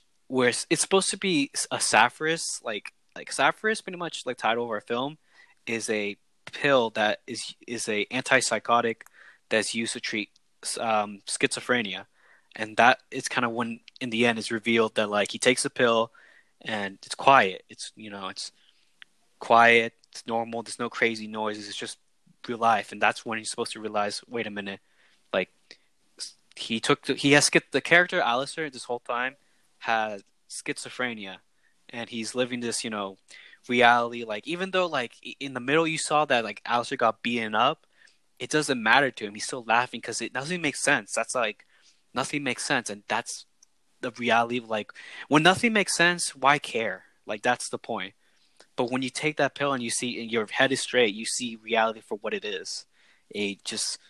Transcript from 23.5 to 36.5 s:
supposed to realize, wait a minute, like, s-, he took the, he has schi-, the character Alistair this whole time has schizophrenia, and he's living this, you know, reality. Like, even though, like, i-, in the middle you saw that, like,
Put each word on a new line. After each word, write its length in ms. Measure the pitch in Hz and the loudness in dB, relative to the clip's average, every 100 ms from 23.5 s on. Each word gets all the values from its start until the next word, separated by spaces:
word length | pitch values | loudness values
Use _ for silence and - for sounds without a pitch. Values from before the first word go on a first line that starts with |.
supposed 220 | - 117 | -6 -6
to 80 | 113 | -6
realize, 420 | 107 107 104 - - | -4 -2 -2 -4 -8
wait 200 | 120 107 | -8 -6
a 40 | |
minute, 300 | 101 98 98 _ _ _ _ _ | -8 -10 -12 _ _ _ _ _
like, 180 | 95 92 _ - - _ _ _ - | -4 -4 _ -20 -20 _ _ _ -16
s-, 160 | - - _ - | -16 -18 _ -12
he 240 | - 113 | -6 -2
took 240 | - 143 | 0 0
the, 100 | - | 0
he 180 | 131 143 | 0 6
has 140 | 147 - | 6 6
schi-, 140 | 170 - | 2 2
the 100 | 135 | -2
character 400 | - 170 175 185 | 4 4 4 0
Alistair 500 | 120 120 139 - 156 | 0 0 -4 -8 -10
this 140 | 127 | -10
whole 160 | - 120 | -8 -8
time 360 | - 120 127 135 _ _ _ _ | -6 -4 -4 -8 _ _ _ _
has 460 | - 113 110 101 - _ - | -2 0 -2 -6 -16 _ -16
schizophrenia, 880 | - - 143 123 - 123 110 98 92 _ _ _ _ - | -12 -10 -10 -10 -6 -6 -6 -12 -16 _ _ _ _ -16
and 200 | 120 113 | -12 -10
he's 240 | 117 107 | -8 -6
living 260 | 123 123 123 | -2 -2 -4
this, 220 | 120 107 | -4 -4
you 80 | 117 | -6
know, 280 | 104 98 95 _ - - - - | -6 -6 -10 _ -20 -20 -14 0
reality. 560 | 120 120 120 120 120 | 6 8 8 2 -6
Like, 240 | 113 107 127 | -8 -8 -6
even 240 | 175 190 | -6 -2
though, 140 | 185 180 | 0 0
like, 260 | 147 117 - | -2 -4 -10
i-, 120 | - - | -16 -12
in 160 | 139 | -8
the 60 | 131 | -6
middle 260 | 123 156 165 | 0 2 2
you 120 | 160 | 0
saw 260 | - 151 | 0 2
that, 180 | 151 123 | 4 2
like, 180 | 107 | 0